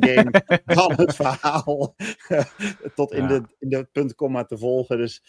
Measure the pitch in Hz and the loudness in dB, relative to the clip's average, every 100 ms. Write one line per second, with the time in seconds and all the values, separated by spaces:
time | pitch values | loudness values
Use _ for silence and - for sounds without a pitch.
0 | 127 127 123 190 - 175 - 170 180 143 | 4 4 4 2 2 -2 2 2 2 4
1 | 165 - 143 131 151 151 147 147 139 - | 2 2 -2 0 -2 -2 -2 -4 -4 -6
2 | 214 - - 156 135 - 202 196 - - | -14 -14 -2 -2 -2 -4 -10 -8 -12 -4
3 | 143 143 131 135 117 _ 135 131 131 - | -4 -2 0 0 -2 _ -6 -4 -4 -4
4 | 143 - 139 127 120 113 117 127 120 120 | -4 -2 -4 -4 -6 -6 -2 -2 0 -2
5 | 117 - | -2 -6